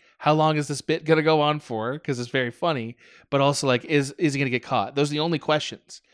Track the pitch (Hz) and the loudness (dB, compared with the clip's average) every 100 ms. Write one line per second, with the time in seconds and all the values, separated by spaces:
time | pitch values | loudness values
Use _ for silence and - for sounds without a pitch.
0 | _ - 151 156 156 151 143 143 - 160 | _ -4 0 2 2 0 -2 -6 -2 -2
1 | 156 156 151 156 147 151 - 110 117 147 | 2 2 4 4 2 0 -4 -6 -4 -6
2 | - 123 120 135 120 - 175 139 113 - | -6 -6 -2 -2 -2 -4 -4 -2 -6 -12
3 | - - - 139 139 135 139 123 - 147 | -20 -20 -2 2 2 2 0 0 2 0
4 | 135 - 165 139 135 120 - 123 101 143 | 0 0 0 0 -2 -2 -2 -2 -2 0
5 | 147 147 165 160 - 151 - 107 - - | -2 0 -2 -2 0 -2 -2 -14 -20 -20
6 | _ | _